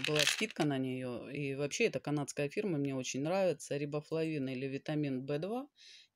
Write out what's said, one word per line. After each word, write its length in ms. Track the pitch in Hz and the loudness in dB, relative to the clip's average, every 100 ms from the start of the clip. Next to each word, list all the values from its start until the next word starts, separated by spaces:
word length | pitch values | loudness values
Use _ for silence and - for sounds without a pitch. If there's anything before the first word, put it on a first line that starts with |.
| 135 | 2
была 120 | 151 | 4
скидка 460 | - - 220 - 151 | 4 4 0 2 2
на 120 | 135 | 4
нее. 520 | 131 127 127 117 117 | 0 -2 -4 -6 -6
И 260 | 147 143 139 | -4 -4 -2
вообще, 300 | 143 - 214 | -2 2 2
это 140 | 139 | 2
канадская 500 | 147 147 139 - 143 | 0 0 0 -2 -2
фирма, 280 | - 214 151 | 0 0 0
мне 180 | 139 131 | 0 -2
очень 260 | 127 131 | -2 -2
нравится. 540 | 151 196 185 147 - 143 | 0 2 2 2 -2 -4
Рибофлавин 720 | 147 151 151 160 160 151 131 | -2 -4 -2 -2 0 0 -2
или 180 | 127 135 | -2 -4
витамин 580 | 139 - 151 147 127 135 | -4 -2 0 0 0 -2
Б 140 | 147 | -2
два. 280 | 185 247 294 _ - - - | -2 -4 -6 _ -20 -20 -16